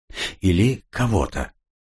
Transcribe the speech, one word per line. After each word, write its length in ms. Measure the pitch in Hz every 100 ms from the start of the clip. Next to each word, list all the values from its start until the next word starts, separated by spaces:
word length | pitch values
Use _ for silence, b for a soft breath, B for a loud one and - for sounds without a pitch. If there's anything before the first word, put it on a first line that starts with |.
| _ B B B
Или 440 | 95 87 117 131 -
кого-то. 640 | - 120 101 67 - 65 - _ _